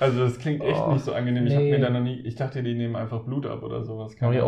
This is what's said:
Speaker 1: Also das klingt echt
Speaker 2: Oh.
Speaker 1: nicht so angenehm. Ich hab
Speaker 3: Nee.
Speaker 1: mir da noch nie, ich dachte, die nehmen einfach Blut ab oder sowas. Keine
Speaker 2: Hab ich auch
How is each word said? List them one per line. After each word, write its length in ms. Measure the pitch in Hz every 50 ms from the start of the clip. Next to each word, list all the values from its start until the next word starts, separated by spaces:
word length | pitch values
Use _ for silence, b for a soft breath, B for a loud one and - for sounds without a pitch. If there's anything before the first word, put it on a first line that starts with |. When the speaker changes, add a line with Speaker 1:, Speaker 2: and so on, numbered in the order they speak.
Speaker 1:
Also 240 | 147 135 120 123 127
das 120 | 123 123 -
klingt 240 | - 156 147 143 -
echt 160 | 143 110 107 110
Speaker 2:
Oh. 80 | 110 123
Speaker 1:
nicht 120 | 135 -
so 80 | 127 -
angenehm. 340 | 120 123 123 123 123 123
Ich 80 | 139 143
hab 80 | 143 143
Speaker 3:
Nee. 80 | 143
Speaker 1:
mir 100 | 143 139
da 100 | 135 123
noch 100 | 123 123
nie, 180 | 123 127 127 120 -
ich 100 | 113 117
dachte, 260 | - 135 127 - 131 123
die 100 | 120 120
nehmen 220 | 117 120 117 117
einfach 240 | - 113 113 117 113 117
Blut 220 | 131 135 143 135
ab 160 | 113 110 - -
oder 220 | - 117 113 110
sowas. 320 | 110 110 110 107 107 -
Keine 140 | - 127 117 123
Speaker 2:
Hab 40 |
ich 60 | 127
auch 40 | 120